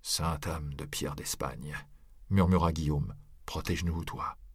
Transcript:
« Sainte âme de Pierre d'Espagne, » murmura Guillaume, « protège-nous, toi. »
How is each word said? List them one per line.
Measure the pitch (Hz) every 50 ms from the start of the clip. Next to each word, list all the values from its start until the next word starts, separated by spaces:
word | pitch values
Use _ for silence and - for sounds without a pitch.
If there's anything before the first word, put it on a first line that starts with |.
| _
« |
Sainte | - - - 85 82 80 73 -
âme | - 80 80 76 73 71
de | 69 76
Pierre | 71 - - - 69 71
d'Espagne, » | 73 - - - - - 67 62 - 67 76 73 - - - - - - - - - - -
murmura | 98 98 92 87 92 90 85 85 80
Guillaume, « | 80 80 73 76 71 71 92 - - - - - - -
protège-nous, | - - 82 - - 90 80 85 85 85 85 85
toi. » | - - - - - - - - - -